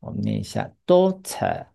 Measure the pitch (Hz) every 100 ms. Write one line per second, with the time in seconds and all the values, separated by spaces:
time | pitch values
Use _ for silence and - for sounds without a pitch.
0 | - 104 104 107 101 - - _ - 180
1 | 185 190 - - 101 - -